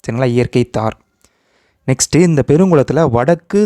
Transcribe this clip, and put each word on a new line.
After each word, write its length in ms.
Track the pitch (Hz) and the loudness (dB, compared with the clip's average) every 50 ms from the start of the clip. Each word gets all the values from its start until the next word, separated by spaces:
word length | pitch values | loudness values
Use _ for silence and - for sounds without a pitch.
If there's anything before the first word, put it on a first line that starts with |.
| - | -12
சரிங்களா? 260 | - 113 120 131 123 | -8 -4 -4 -2 0
இயற்கை 320 | 120 123 120 - - 127 120 - | 0 0 -2 0 -2 -2 -2 -2
தார். 240 | - 117 110 110 - - _ _ _ _ _ _ _ _ _ _ _ _ _ _ _ _ _ | -4 -6 -6 -6 -6 -10 _ _ _ _ _ _ _ _ _ _ _ _ _ _ _ _ _
நெக்ஸ்ட்டு 320 | 131 131 - - - - 147 | -4 -4 -4 -2 0 2 2
இந்த 200 | 180 175 160 139 123 | 2 2 2 0 0
பெருங்குளத்துல 600 | - 143 160 190 190 170 143 127 - 131 156 165 139 | 2 2 2 2 2 2 2 0 0 0 -2 0 0
வடக்கு 500 | 113 117 127 156 175 165 - - - 202 208 | 0 0 0 0 -2 -2 -4 -4 -2 -2 -2